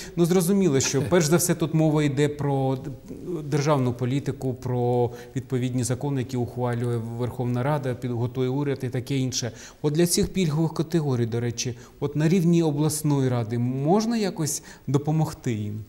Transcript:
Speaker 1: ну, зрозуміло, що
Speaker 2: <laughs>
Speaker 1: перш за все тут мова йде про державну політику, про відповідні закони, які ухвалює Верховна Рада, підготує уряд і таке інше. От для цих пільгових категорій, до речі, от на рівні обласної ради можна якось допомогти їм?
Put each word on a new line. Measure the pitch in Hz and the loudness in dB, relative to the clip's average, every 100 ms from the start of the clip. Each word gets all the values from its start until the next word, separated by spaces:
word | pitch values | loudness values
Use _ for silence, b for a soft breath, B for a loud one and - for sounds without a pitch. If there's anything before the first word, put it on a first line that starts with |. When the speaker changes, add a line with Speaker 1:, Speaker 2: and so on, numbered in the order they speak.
| B 165 | B 0
Speaker 1:
ну, | 170 | 4
зрозуміло, | 180 170 202 185 135 | 4 4 4 4 2
що | - 139 131 | 2 0 2
Speaker 2:
<laughs> | |
Speaker 1:
перш | 180 151 | 4 4
за | 170 | 2
все | - | 2
тут | 165 156 | 0 0
мова | 160 156 151 | 2 4 4
йде | 147 131 147 | 2 2 0
про | 147 143 139 135 135 - 131 - - - 170 | 0 -2 0 0 -2 -6 -12 -14 -12 -8 -8
державну | 151 147 143 147 123 | -2 0 2 2 2
політику, | 123 123 139 135 - 131 | 0 -2 -2 -2 -4 -4
про | 123 120 123 123 123 120 B B 135 | -4 -4 0 2 2 0 B B -8
відповідні | - 131 123 123 | -4 -2 -2 -2
закони, | 117 123 143 135 | -2 -2 -2 -4
які | 127 127 | -4 -4
ухвалює | 120 123 123 120 120 120 113 117 | -4 -4 -4 -2 -2 -2 -4 -4
Верховна | 123 117 123 120 | -6 -4 -2 0
Рада, | 131 151 127 | 0 -2 -2
підготує | 123 127 120 120 127 127 | -4 -4 -2 -2 -2 -2
уряд | 131 143 131 | 0 -2 -2
і | 127 | -4
таке | 131 120 139 | -4 -2 -2
інше. | 127 - 123 B B B | -2 -2 -6 B B B
От | 151 | -2
для | 151 175 | 2 4
цих | 175 180 | 4 2
пільгових | 185 175 147 160 | 2 2 2 0
категорій, | - 165 175 147 123 113 | 0 0 0 2 0 0
до | 117 | 0
речі, | 120 113 127 117 B B | -4 -4 -6 -8 B B
от | 143 147 | -4 2
на | 156 | 4
рівні | 190 165 170 | 4 4 4
обласної | 160 143 156 151 151 143 131 | 4 2 0 0 0 2 2
ради | 123 110 120 | 0 -2 -2
можна | 123 131 143 202 220 233 | -2 0 2 2 2 0
якось | 196 175 147 - B B B | -2 -2 -4 -4 B B B
допомогти | 135 147 156 147 - - | 0 2 0 0 -2 -4
їм? | 110 104 107 | -2 -4 -8